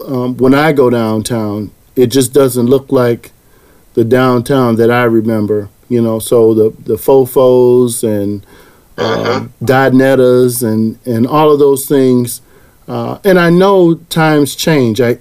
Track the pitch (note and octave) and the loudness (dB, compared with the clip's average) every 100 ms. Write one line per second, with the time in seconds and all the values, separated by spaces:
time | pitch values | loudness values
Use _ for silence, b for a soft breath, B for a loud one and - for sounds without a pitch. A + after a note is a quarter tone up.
0 | - B2+ B2+ B2 C3 C#3 D#3 C#3+ B2 A#2+ | -8 -6 -6 0 2 2 2 2 2 0
1 | A2 A2 G#2 A#2 G#2+ G#2 G2 - _ - | -2 -4 -4 -6 -6 -8 -10 -16 _ -2
2 | B2 C#3 A#2+ C#3 C3+ A#2+ A#2+ C3+ C3 C3 | 0 0 0 2 0 0 0 0 0 0
3 | B2 A2+ - _ b b b b b - | 0 -2 -8 _ b b b b b -4
4 | A2+ B2+ C3 B2 A#2+ C3+ B2 A2+ A2+ A#2+ | 0 2 2 0 0 0 0 0 0 2
5 | A#2+ A2+ A2 A2 G#2 G#2 G2+ _ - A#2+ | 0 0 -2 -2 -2 -4 -6 _ -6 -2
6 | A#2 A2 - A#2+ A2+ A2 G#2+ - - A2 | -2 -4 -2 2 2 2 0 -2 -6 -4
7 | - C3+ B2+ C#3+ B2+ B2+ B2 B2 B2 A2+ | 2 2 2 2 2 4 2 2 0 -2
8 | A2+ G#2 G2+ G#2 - b b b b - | -4 -4 -6 -8 -14 b b b b -8
9 | A2+ A2+ A2 B2 A#2 - A#2+ C3 C3+ B2+ | -6 -4 -4 -6 -8 -8 -2 0 2 2
10 | C3+ C3+ B2+ B2+ B2+ A#2+ A2+ A2 A2 A2+ | 2 2 2 2 0 -2 -4 -2 -4 -6
11 | - A2+ B2+ D3+ D3+ D3 C#3+ C3+ - C#3+ | -6 -2 -2 0 2 2 2 0 -2 0
12 | C3 B2 A#2+ - b b b b b A#2+ | 2 0 -2 -10 b b b b b -10
13 | A#2+ B2 G3+ F3+ E3+ F3 F#3+ G3 E3+ D#3+ | -8 -4 0 2 4 2 4 4 2 0
14 | - E3+ D#3 D3+ C#3 - - D#3 A#2+ G#2+ | -4 -2 0 2 0 -2 -2 0 0 0
15 | A#2+ B2 | -2 -2